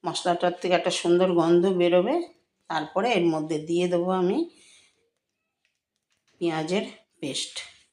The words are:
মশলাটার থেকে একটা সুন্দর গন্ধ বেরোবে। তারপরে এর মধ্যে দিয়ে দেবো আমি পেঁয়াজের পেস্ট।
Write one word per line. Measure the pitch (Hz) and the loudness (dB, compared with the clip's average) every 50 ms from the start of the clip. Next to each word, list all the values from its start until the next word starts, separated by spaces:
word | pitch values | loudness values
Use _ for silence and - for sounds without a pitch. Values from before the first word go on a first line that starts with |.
| - | -6
মশলাটার | 170 165 - - 180 175 175 180 180 175 - | -6 -6 -4 -2 -2 0 0 0 -2 -2 -2
থেকে | - 180 180 | -2 0 0
একটা | 170 - 185 175 - | 0 0 -2 -4 -2
সুন্দর | - 170 175 175 185 185 175 170 | 2 2 4 4 4 2 2 2
গন্ধ | 165 165 175 175 175 196 185 180 | 4 4 4 4 4 2 2 2
বেরোবে। | 175 175 175 180 180 226 302 349 349 - - _ _ _ _ _ _ _ | 2 4 4 4 4 2 0 -2 -4 -6 -14 _ _ _ _ _ _ _
তারপরে | 165 156 151 156 - 185 208 247 233 185 | -6 -6 -6 -4 -4 -2 -2 0 0 2
এর | 175 170 | 2 2
মধ্যে | 160 156 151 156 165 151 156 160 | 0 -2 -4 -4 -4 -6 -4 -4
দিয়ে | 170 175 180 175 | -2 -2 0 0
দেবো | 175 175 175 180 185 185 | 0 -2 0 0 -2 0
আমি | 180 180 214 294 339 339 _ _ _ - - _ _ _ _ _ _ _ _ _ _ _ _ _ _ _ _ _ _ _ _ _ _ _ _ _ _ _ _ _ _ _ _ | 0 0 0 -2 -4 -6 _ _ _ -20 -20 _ _ _ _ _ _ _ _ _ _ _ _ _ _ _ _ _ _ _ _ _ _ _ _ _ _ _ _ _ _ _ _
পেঁয়াজের | _ 180 170 160 160 156 156 180 208 214 - - - _ _ _ _ | _ -4 -4 -2 -2 -4 -2 -4 -4 -4 -6 -14 -20 _ _ _ _
পেস্ট। | - 139 131 - - - - - - - - _ _ _ | -10 -8 -8 -8 -10 -10 -12 -16 -18 -18 -20 _ _ _